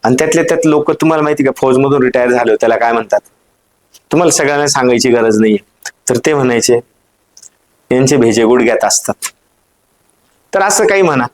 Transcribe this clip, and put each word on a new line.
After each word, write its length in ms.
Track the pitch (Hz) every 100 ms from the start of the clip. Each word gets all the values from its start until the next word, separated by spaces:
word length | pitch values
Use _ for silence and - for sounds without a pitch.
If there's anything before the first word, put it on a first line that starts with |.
आणि 140 | - 127
त्यातल्या 260 | 156 160
त्यात 220 | 165 165 160
लोक, 240 | 151 151
तुम्हाला 320 | 151 160 160
माहिती 220 | 151 151
का, 60 | 135 131
फौजमधून 460 | 135 127 135 139
रिटायर 260 | 127 123 123
झाले 220 | 123 117
होते, 100 | 107
त्याला 160 | 117 113
काय 160 | 117
म्हणतात, 280 | 117 107 - _ _ _ _ _ _ _ - _
तुम्हाला 200 | 151 170
सगळ्यांना 340 | - 143 143 143
सांगायची 440 | 139 127 120 131
गरज 300 | 120 113 107
नाहीये. 500 | 110 104 _ _ - _ -
तर 80 | 123 156
ते 80 |
म्हणायचे, 460 | 147 127 120 110 120 - _ _ _ _ - - _ _ _ _
"यांचे 240 | 127 131 143
भेजे 280 | 113 107
गुडघ्यात 400 | 113 123 117 110
असतात." 300 | 101 - - - - _ _ _ _ _ _ _ _ _ _ _ _
तर 80 | 190
असं 240 | 190 - 220
काही 160 | 196
म्हणा 240 | 180 139 123